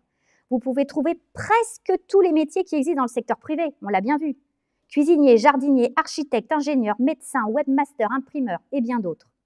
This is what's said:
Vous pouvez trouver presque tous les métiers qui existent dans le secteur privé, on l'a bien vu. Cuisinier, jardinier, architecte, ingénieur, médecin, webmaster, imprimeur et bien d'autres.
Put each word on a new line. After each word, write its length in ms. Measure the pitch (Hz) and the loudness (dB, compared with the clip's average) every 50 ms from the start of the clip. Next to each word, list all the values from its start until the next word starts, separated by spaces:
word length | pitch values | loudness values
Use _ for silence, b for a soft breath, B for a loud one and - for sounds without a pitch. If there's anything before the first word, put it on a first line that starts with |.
| _ _ _ _ _ _ _ _ _ - | _ _ _ _ _ _ _ _ _ -4
Vous 80 | 247 233 | -4 -4
pouvez 260 | 247 262 247 277 277 | -2 -2 -2 -2 -2
trouver 340 | 277 - 311 269 330 339 - _ _ - | -2 -2 -4 -2 -2 -4 -6 _ _ -14
presque 580 | - - - 440 466 453 - - - - - 370 370 _ | -10 -2 0 0 0 0 -2 -8 -12 -4 -4 -4 -4 _
tous 140 | - - 392 | 2 2 4
les 120 | 370 349 302 | 4 4 2
métiers 300 | 311 311 302 - 381 359 | 0 0 0 -2 -6 -4
qui 120 | - 311 | -2 -2
existent 220 | 294 254 320 330 | -2 -2 -2 -2
dans 80 | 277 254 | -2 -2
le 20 | |
secteur 300 | 226 - 240 233 - 214 | -2 -4 -6 -4 -4 -6
privé, 360 | - - - 311 302 339 294 - - | -6 -4 -8 -4 -4 -4 -6 -6 -10
on 60 | 196 | -8
l'a 140 | 202 208 190 | -2 -2 -2
bien 180 | 196 254 302 285 | 0 0 -2 -2
vu. 180 | 320 294 - _ _ _ _ _ _ _ _ _ _ _ | -2 -6 -8 _ _ _ _ _ _ _ _ _ _ _
Cuisinier, 500 | - 285 294 320 349 294 285 262 233 220 | -2 0 2 4 4 6 6 6 6 6
jardinier, 520 | 214 294 277 262 277 294 269 254 233 240 247 | 6 4 2 2 2 2 2 2 2 0 0
architecte, 560 | 320 311 - - 330 285 - 254 220 226 - | -4 -4 -4 -6 -8 -6 -4 -4 -4 -2 -2
ingénieur, 440 | 311 294 269 294 294 262 220 208 202 - | -2 -2 -2 0 -2 -2 0 -2 -2 0
médecin, 460 | 247 294 311 _ - - - 254 220 | 0 -2 -2 _ -8 -4 -2 -2 -2
webmaster, 640 | 214 220 294 285 269 269 285 285 - _ - 220 208 | 0 -2 -2 0 0 0 0 0 -2 _ -4 -4 -2
imprimeur 480 | 247 269 269 _ - 294 254 208 170 - _ - | -2 -4 -6 _ -6 -6 -4 -4 -6 -8 _ -6
et 100 | 269 285 | -4 -4
bien 180 | 233 240 247 233 | -2 -2 -2 -4
d'autres. 320 | 190 170 151 _ _ _ _ _ _ | -4 -4 -8 _ _ _ _ _ _